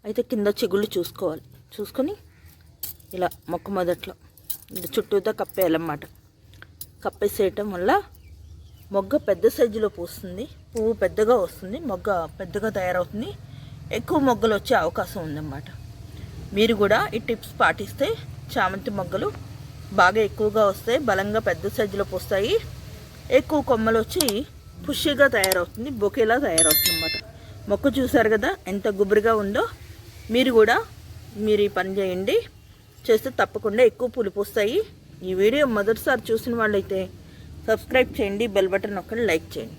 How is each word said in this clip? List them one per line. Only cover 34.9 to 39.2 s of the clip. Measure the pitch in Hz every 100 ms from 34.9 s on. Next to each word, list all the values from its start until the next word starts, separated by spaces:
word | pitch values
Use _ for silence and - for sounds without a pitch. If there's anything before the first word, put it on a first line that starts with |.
| - - - 185
ఈ | 185
వీడియో | 208 277 285 208
మొదటిసారి | 202 226 - 262 -
చూసిన | 226 247 233
వాళ్ళైతే | 214 202 - 190 185 - - - - - -
సబ్స్క్రైబ్ | 220 - 254 254 -
చేయండి, | 202 202 233 196
బెల్ | 190
బటన్ | 196 208 196
నొక్కండి, | - 226